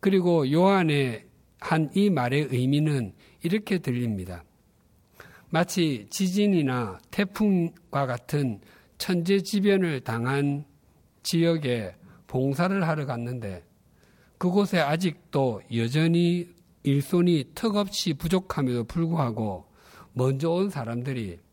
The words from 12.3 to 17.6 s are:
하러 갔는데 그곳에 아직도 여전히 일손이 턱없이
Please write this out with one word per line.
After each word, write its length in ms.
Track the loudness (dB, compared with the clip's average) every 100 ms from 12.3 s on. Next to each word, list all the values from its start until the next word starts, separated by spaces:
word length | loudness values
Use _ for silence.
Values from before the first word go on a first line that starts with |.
| -2 -2 0 0 0 0
하러 200 | -2 -4
갔는데 580 | -6 -6 -8 -8 -10 -16 _ _ _ _ _ _ _
그곳에 420 | 0 2 2 2
아직도 840 | 2 2 0 -4 _ 0 0 -2 -4
여전히 760 | -2 0 2 2 4 2 0 -4 -16 _ _
일손이 680 | 0 0 2 2 4 2 -2
턱없이 580 | -4